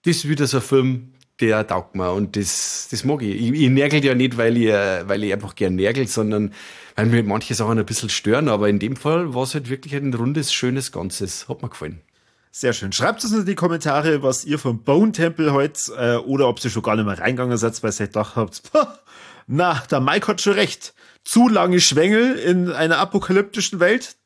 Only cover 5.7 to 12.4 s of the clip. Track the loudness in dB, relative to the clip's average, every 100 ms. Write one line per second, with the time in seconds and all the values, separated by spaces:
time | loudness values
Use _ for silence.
5.7 | 0 0 0 -2 -2 0 0 -2 -6 -20
6.7 | -20 -12 -2 2 2 2 -2 -2 -2 0
7.7 | 0 -2 -4 -4 -2 0 2 2 2 2
8.7 | 2 -2 -4 -2 0 -2 -4 -4 -6 -6
9.7 | -10 -8 -6 -4 -2 -2 -2 -2 -2 -2
10.7 | -2 -6 -8 -8 -6 -8 -8 -10 -10 -10
11.7 | -10 -12 -12 _ _ _ _